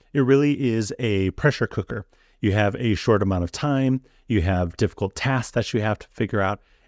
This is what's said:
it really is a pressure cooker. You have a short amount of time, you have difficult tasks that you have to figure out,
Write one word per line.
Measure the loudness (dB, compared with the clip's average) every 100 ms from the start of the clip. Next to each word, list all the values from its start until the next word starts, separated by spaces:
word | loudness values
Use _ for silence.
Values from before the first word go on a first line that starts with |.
| _
it | 0
really | 4 4 4 0 0
is | 0 -2 -4
a | -2 0 0
pressure | 0 0 0 -2
cooker. | -4 -8 -10 -14 _ _ _
You | 0
have | 2 2 0
a | 0 0
short | 2 2
amount | 2 0
of | -2
time, | -2 -2 0 0 0 -4 _ -2
you | 0
have | 2 0 -2 -2
difficult | -4 -2 -6
tasks | -4 -2 -2 -2
that | -4 -2
you | -2
have | -2 -4
to | -8
figure | -6 -2 0
out, | 0 -2 _ _